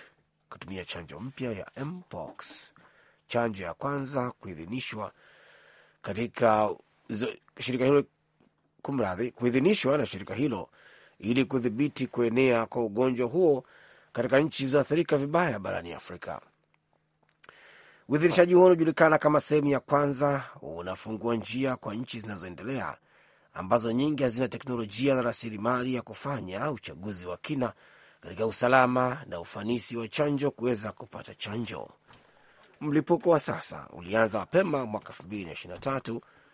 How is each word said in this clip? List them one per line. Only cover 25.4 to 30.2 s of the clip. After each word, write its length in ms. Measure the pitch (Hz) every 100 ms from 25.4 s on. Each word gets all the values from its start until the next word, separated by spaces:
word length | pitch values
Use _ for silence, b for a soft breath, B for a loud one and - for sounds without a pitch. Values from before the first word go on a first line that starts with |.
| 120 104 113 123 127
ya 80 | 123
kufanya 680 | - 107 143 135 95 95 143
uchaguzi 560 | 123 - 80 101 92 90
wa 100 | 87
kina 360 | - 143 120 - b b b b
katika 260 | - - 110
usalama 800 | 104 123 131 127 127 127 127 -
na 140 | 85
ufanisi 560 | 85 - 104 120 - 117
wa 120 | 113
chanjo 420 | -